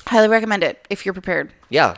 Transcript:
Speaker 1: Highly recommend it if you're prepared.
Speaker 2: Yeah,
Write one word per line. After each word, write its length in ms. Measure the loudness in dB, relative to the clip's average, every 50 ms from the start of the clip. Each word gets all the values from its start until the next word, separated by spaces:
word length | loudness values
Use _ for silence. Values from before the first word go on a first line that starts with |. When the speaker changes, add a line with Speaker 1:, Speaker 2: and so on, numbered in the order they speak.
| -4 0
Speaker 1:
Highly 200 | 4 4 4 4
recommend 340 | 4 2 0 0 -2 -2
it 240 | -2 -2 -4 _ _ -10
if 160 | -10 -8 -6
you're 80 | -6 -8
prepared. 400 | -6 -6 -4 -4 -4 -4 -6 _ _ _ -2
Speaker 2:
Yeah, 240 | 0 2 2 2 0